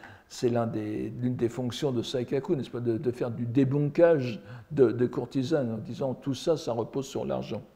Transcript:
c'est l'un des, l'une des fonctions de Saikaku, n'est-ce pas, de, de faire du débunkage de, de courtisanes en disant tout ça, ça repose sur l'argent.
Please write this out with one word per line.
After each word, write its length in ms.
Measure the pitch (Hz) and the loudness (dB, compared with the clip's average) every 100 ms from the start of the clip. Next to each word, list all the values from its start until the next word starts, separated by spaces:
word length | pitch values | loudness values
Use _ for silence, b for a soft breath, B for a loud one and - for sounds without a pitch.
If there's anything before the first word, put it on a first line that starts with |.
| B B B | B B B
c'est 200 | - 123 | -2 0
l'un 180 | 120 117 | 2 0
des, 440 | 110 107 113 120 127 | -2 -4 -4 -6 -4
l'une 160 | 123 123 | -2 0
des 140 | 120 | -2
fonctions 420 | 127 123 - 147 | -2 -6 -2 -2
de 120 | 120 | 0
Saikaku, 520 | 101 131 120 139 135 160 | -2 -2 0 -2 0 -2
n'est-ce 140 | 120 | -2
pas, 100 | 120 | -4
de, 180 | 120 110 | -2 0
de 140 | 123 | 0
faire 200 | 117 131 | -2 -2
du 140 | 117 120 | -2 0
débunkage 960 | 117 135 143 147 143 170 160 123 104 B 120 B | 2 2 2 0 6 6 6 2 -4 B -18 B
de, 200 | 143 120 | 4 6
de 140 | 117 123 | 6 0
courtisanes 640 | 139 120 139 127 156 120 | 0 -4 -2 0 0 0
en 40 | 110 | -4
disant 360 | - 120 135 | -6 -4 -4
tout 220 | 123 - 127 | -4 -4 -2
ça, 220 | - 156 | 2 0
ça 160 | - | 0
repose 340 | 117 107 135 131 | -4 -2 -4 -4
sur 180 | 113 127 | -4 -2
l'argent. 380 | 65 - 107 - | -4 -4 -8 -10